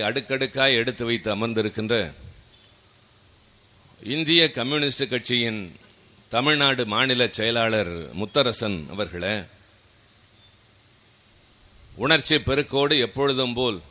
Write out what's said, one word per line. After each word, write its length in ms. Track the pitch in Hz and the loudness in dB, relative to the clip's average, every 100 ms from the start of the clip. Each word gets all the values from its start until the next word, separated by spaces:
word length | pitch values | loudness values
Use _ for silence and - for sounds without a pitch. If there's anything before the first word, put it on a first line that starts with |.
அடுக்கடுக்காய் 760 | 107 131 127 135 131 135 135 120 | 0 -2 -2 -2 -2 2 2 4
எடுத்து 240 | 120 113 117 | 0 -2 -2
வைத்து 240 | 117 107 101 | -2 -2 -2
அமர்ந்திருக்கின்ற 600 | 117 110 104 - 110 117 85 - - - - - - _ _ _ _ _ _ _ _ _ _ _ - - | -2 0 -2 -2 -2 0 -2 -8 -20 -20 -20 -20 -20 _ _ _ _ _ _ _ _ _ _ _ -20 -14
இந்திய 400 | 101 147 156 170 160 | -8 -4 4 6 6
கம்யூனிஸ்ட் 520 | - 123 147 143 127 139 | 2 -2 0 0 -2 -2
கட்சியின் 480 | 123 107 120 117 107 90 - - - - - - | -2 0 0 0 -4 -8 -16 -20 -20 -20 -20 -4
தமிழ்நாடு 520 | 113 139 151 139 127 113 | 0 2 4 4 2 0
மாநில 360 | 107 131 123 117 - | 2 2 2 2 0
செயலாளர் 540 | 110 117 113 110 90 85 73 | 0 2 2 0 -2 -6 -8
முத்தரசன் 600 | 73 107 147 127 110 110 90 69 | -8 -2 0 0 0 -2 -4 -6
அவர்களே, 420 | 98 98 87 92 104 - - _ _ _ _ - - _ _ - _ _ _ _ _ _ _ _ _ _ _ - - - - | -6 -6 -4 -4 -4 -8 -18 _ _ _ _ -20 -20 _ _ -20 _ _ _ _ _ _ _ _ _ _ _ -20 -20 -20 -4
உணர்ச்சி 340 | 131 160 - 156 | 0 2 2 0
பெருக்கோடு 560 | 110 139 143 135 143 147 117 | 2 -2 0 0 2 2 2
எப்பொழுதும் 500 | 131 139 131 123 120 | 0 0 0 -2 -2
போல் 220 | 123 95 - | -2 -4 -10